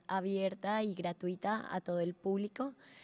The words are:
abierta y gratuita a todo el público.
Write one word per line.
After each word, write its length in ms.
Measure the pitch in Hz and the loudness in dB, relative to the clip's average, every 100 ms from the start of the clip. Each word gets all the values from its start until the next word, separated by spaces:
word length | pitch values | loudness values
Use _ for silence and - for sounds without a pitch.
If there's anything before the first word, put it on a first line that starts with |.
| - | 0
abierta 760 | 190 190 196 190 190 190 214 | 0 2 2 2 0 0 0
y 100 | 214 | 0
gratuita 800 | 185 175 175 180 185 196 220 - | 0 -2 -2 -4 -2 0 0 -2
a 60 | 185 | -4
todo 220 | - 175 | 0 0
el 140 | 170 180 | 0 0
público. 580 | 196 196 202 - 277 262 - - | 0 0 0 -2 -6 -6 -20 -20